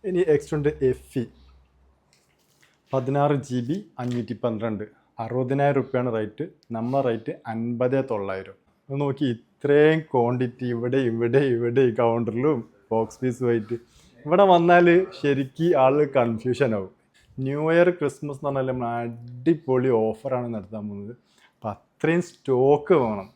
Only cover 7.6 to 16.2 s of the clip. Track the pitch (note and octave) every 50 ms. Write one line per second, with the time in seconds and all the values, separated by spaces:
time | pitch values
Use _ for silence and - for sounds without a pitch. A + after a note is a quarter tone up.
7.6 | A2+ A#2+ A#2+ A#2 B2+ B2+ C3+ C3+ C3 C3+ A#2 G#2 G2 G2 F#2+ F#2+ F#2+ G2 F#2+ _
8.6 | _ _ _ _ _ - C3+ C#3 C#3+ C#3 C3+ C#3 D3 C3 A#2+ A2+ _ _ _ _
9.6 | - C#3+ C#3+ D3 D3+ D#3 D#3+ D#3+ D3+ _ - B2+ A#2 A#2 B2 B2 C3 A#2+ B2 -
10.6 | B2+ B2 A#2+ A#2 A#2 B2 B2+ C#3 C3 A#2+ A2+ A2+ A#2 A#2 A#2+ C#3 C#3+ C3+ A#2+ A#2
11.6 | A#2+ A#2+ A#2+ C#3 C3+ B2 A2 A#2 A#2+ A#2 A2+ A#2 A#2+ A2 G#2+ A#2 C3 D3+ D3+ A#2+
12.6 | A2+ - _ _ _ _ A2+ A2+ A2 A2 - - B2+ B2+ A#2+ A#2+ B2+ A#2+ A#2 A#2
13.6 | G#2+ G#2+ A#2+ A#2 - _ _ _ _ _ _ _ - D3 E3 F#3+ G3+ G3 F3+ F3
14.6 | E3+ E3+ F3 F3 F3 F3 E3+ F3+ F#3+ F#3 - - - C#3+ C#3 C3 C#3 C3 _ -
15.6 | D#3+ F3 E3+ C#3 C3 C3 C#3 D3 D3 C#3 - C#3